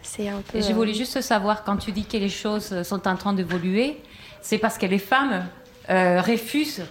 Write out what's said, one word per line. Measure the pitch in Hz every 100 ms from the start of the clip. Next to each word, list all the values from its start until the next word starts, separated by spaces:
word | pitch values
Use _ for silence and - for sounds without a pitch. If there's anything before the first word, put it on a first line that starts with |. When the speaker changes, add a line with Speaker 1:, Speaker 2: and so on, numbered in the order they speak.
Speaker 1:
C'est | - - 208
un | 202 196
peu, | 220
Speaker 2:
Et |
je | 208
Speaker 1:
euh, |
Speaker 2:
voulais | 220 220
juste | 214 247 269
savoir, | 247 214 196 214
quand | - 202
tu | -
dis | 202
que | 208 220
les | 196
choses | - 214 208 208 185
sont | 175 202 190
en | 180
train | 202
d'évoluer, | 196 170 180 180 196 262 294 - - - -
c'est | - 214
parce | 220 -
que |
les | 190 190
femmes, | - 262 277 196 180 - - - -
euh, | 185 185 180
refusent, | 180 226 233 294 302 247 165